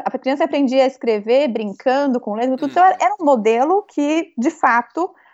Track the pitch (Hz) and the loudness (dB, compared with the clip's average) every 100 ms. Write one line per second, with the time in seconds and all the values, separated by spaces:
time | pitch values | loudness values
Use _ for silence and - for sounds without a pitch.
0 | 196 254 262 277 294 285 269 262 262 262 | -4 -6 -4 -2 -2 0 0 2 0 0
1 | 233 214 208 254 294 220 214 196 262 262 | -2 -2 2 2 2 -2 -6 -4 -2 0
2 | 285 247 220 208 254 262 285 349 370 370 | 0 -2 -4 -4 -4 -2 -4 2 2 4
3 | 359 415 311 254 208 233 285 392 415 - | -2 0 2 2 2 2 2 0 -2 -4
4 | 285 311 320 - 254 - 269 233 240 - | -2 -2 -4 -4 -4 0 2 2 -2 -6
5 | 359 _ _ | -6 _ _